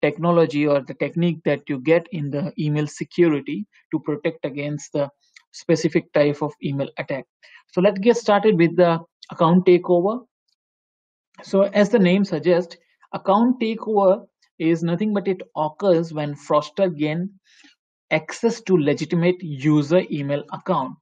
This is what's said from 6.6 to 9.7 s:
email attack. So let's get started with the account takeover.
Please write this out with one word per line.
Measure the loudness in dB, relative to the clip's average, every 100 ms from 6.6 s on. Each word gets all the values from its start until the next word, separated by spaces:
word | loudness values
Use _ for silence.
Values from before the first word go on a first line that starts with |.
email | -6 -6 -6 -8
attack. | -10 -10 -12 _ _ -20 _
So | 0
let's | 2 2
get | 2 2
started | 2 2 4 4
with | 2 4
the | 2 2 -6 _ -20
account | -2 4 4
takeover. | 6